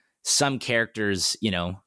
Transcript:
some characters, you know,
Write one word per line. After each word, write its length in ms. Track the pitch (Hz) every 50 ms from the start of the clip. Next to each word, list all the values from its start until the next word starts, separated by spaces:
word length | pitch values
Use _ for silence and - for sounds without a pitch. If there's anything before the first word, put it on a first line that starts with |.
| _ _ _ _ -
some 340 | - - - 147 139 135 113
characters, 800 | - - 123 117 113 - - 110 107 101 98 90 - - - -
you 100 | 107 110
know, 280 | 92 87 87 90 95 101 -